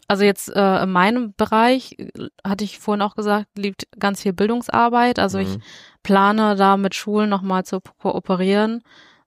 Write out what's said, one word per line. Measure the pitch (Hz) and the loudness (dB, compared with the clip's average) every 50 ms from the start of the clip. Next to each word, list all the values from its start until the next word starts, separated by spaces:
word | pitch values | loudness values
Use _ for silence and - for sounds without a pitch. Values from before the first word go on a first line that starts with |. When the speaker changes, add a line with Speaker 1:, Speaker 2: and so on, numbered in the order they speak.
| _ | _
Speaker 1:
also | - 202 190 208 | -4 0 2 2
jetzt, | 202 196 - - - - | 2 2 0 -8 -4 0
äh, | 196 196 190 190 - - | 2 2 2 2 0 0
in | 190 | 0
meinem | 185 180 185 214 240 254 240 208 - | 2 2 4 4 2 0 -4 -4 -4
Bereich, | - 214 - 214 220 233 247 262 254 - - - - | -4 -2 0 2 2 4 4 2 0 -2 -10 -16 -16
äh, | - - - - - - - _ - | -16 -16 -12 -14 -14 -14 -14 _ -6
hatte | 196 202 196 | -6 -4 -4
ich | 208 190 - - | -6 -8 -8 -8
vorhin | - 208 208 208 | -6 -4 -2 -2
auch | 202 214 - | -2 -4 -4
gesagt, | 220 208 208 208 214 208 - _ | -4 -2 0 0 0 -2 -6 _
liegt | 202 202 202 190 - - - - 240 | -6 -6 -6 -6 -8 -14 -18 -8 -4
ganz | 202 202 196 - | -2 -2 -2 -2
viel | - 202 | -4 -4
Bildungsarbeit. | 180 - 202 214 233 240 - - - 226 233 240 240 240 240 247 240 - | 0 0 0 0 0 -4 -4 -2 0 2 2 2 4 2 2 2 2 0
Also | 196 190 190 196 | 0 0 0 -2
ich | 190 190 | -4 -4
Speaker 2:
Mhm. | 196 214 - - - - - - _ _ - | -6 -8 -10 -14 -20 -20 -20 -20 _ _ 0
Speaker 1:
plane | - 190 196 196 202 214 220 214 208 202 | 2 4 4 4 4 4 2 2 2 2
da | 196 196 196 196 | 4 4 4 4
mit | 196 196 190 - | 4 0 -2 -4
Schulen | - - 208 208 214 214 208 | -6 -6 -2 -2 0 0 0
nochmal | 202 180 190 190 185 185 185 | 0 -2 -2 -2 -2 -2 -2
zu | - 196 185 | -4 -8 -8
kooperieren, | - - _ _ - 190 - 180 - - 185 180 185 190 202 208 214 220 226 233 - _ _ - - _ _ _ _ | -8 -12 _ _ -4 -4 -4 -4 -2 -2 -2 0 2 2 2 2 2 0 -2 -6 -12 _ _ -20 -20 _ _ _ _